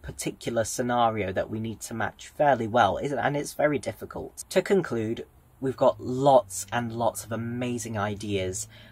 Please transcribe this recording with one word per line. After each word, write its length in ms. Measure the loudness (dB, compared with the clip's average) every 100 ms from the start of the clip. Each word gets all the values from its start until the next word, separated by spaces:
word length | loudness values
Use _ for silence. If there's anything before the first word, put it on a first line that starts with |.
particular 640 | -14 -8 -8 -6 -4 -2
scenario 680 | -2 -2 0 4 4 2 -2
that 160 | -2 -4
we 100 | -4
need 200 | -6 -8
to 120 | -10
match 360 | -4 -6 -6 -12
fairly 380 | 2 4 4 2
well, 300 | 4 4 4
isn't, 220 | -2 -2
and 180 | -2 -2
it's 160 | -6
very 260 | 0 0 0
difficult. 640 | -4 -10 -12 -10 -12 -14 -2
To 140 | 0
conclude, 640 | 4 2 2 -2 -2 -4 -8 _ _ -6
we've 160 | -4 4
got 240 | 4 4
lots 640 | -4 2 6 6 4 -8 -4
and 180 | -2 -2
lots 340 | 0 -2 -2
of 60 | -8
amazing 680 | -6 -4 -4 -4 -4 -4 -2
ideas. 680 | -2 -4 -4 -2 -2 -4 -10 -14 -20